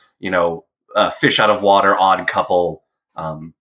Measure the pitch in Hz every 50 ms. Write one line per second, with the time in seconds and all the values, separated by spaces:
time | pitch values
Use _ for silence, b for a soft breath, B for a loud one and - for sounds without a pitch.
0 | b b b b - 95 92 90 87 85 82 82 - _ _ _ _ - - 104
1 | 101 90 - - - 120 104 - 110 107 104 101 101 98 98 98 98 98 98 95
2 | 92 95 92 90 87 - - 101 90 - 92 90 87 85 80 - _ _ _ _
3 | _ _ _ - 82 80 78 78 80 82 - _